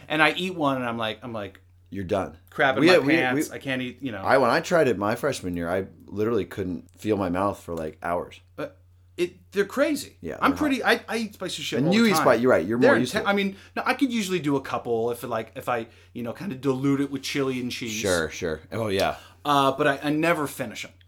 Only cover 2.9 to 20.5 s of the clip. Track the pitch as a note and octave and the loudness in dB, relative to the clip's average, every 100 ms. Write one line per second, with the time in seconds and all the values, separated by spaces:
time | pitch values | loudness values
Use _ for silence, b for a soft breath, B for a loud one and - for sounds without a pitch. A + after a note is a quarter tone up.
2.9 | F3 C3+ C3+ B2+ C3+ D3+ A#2+ C3+ B2+ B2 | 6 6 2 2 0 -4 -6 -6 -6 -6
3.9 | - C#3 G2+ G2+ C3+ A#2+ D3+ E3 E3+ C3+ | -8 -8 -4 4 4 6 2 2 4 4
4.9 | F#2+ G#2 B2 D3 C3+ F2+ F2 E2+ F#2+ F#2+ | 2 0 0 -2 -2 -4 -4 -2 -2 -4
5.9 | - - G2 A2 A#2 F2 - F#2 F2 - | -12 -10 -2 0 0 -2 -6 -6 -6 -12
6.9 | - G#2+ G2+ F#2 F2 G2+ G2 - E2 D#2 | -6 0 0 2 2 0 -2 -8 -8 -8
7.9 | - F2 F2 - - - - D3 - _ | -6 -4 -4 -6 -14 -18 -12 -12 -14 _
8.9 | _ _ - F3 - - G3 G3 B3+ D#4 | _ _ -6 -6 -6 -8 -4 -2 0 0
9.9 | D4 - - E3 - B3 C4+ D4+ B3+ G3 | -2 -8 -12 -10 -2 0 0 0 0 2
10.9 | A#3 - A3+ G#3+ - F3+ - C#3 D3 D#3 | 0 -2 -6 -6 -8 -10 -8 -4 0 2
11.9 | G#3 A3+ E3 C#3 A#2 B2+ G2 F2+ A#2+ D3+ | 4 4 4 4 4 4 4 2 4 6
12.9 | B3+ B2 G#3+ G3+ G3+ G3 - B A#3 - | 6 2 0 0 0 0 -4 B -4 -2
13.9 | C4 C4+ A#3 F#3 F#3 D3 C#3 - A#2+ A#2+ | 0 0 0 -2 -2 0 0 -2 -4 -2
14.9 | A2+ A#2 A#2 B2 A2+ A2 - - A#2+ A2+ | 0 -2 -4 -4 -4 -6 -8 -4 -4 -4
15.9 | b b B2 A#2 G#2+ G3 C3 C#3 C3 C#3 | b b -10 -10 -8 -8 -4 -2 0 2
16.9 | C#3 C#3 C3+ - D3 C3+ B2+ B2 - A#2+ | 2 0 -4 -4 -2 -2 -2 -4 -6 -6
17.9 | G#2+ G2+ F2 D#2 - F2 D#2 - G#2+ G#2+ | -2 0 0 0 -4 -4 -6 -8 -6 -2
18.9 | F#2+ E2 - B B D3 C#3 C3+ C3+ D3 | 0 0 -2 B B 0 2 2 2 0
19.9 | C#3 D3 D3+ E3 D#3+ C#3 | 0 -2 0 2 0 -2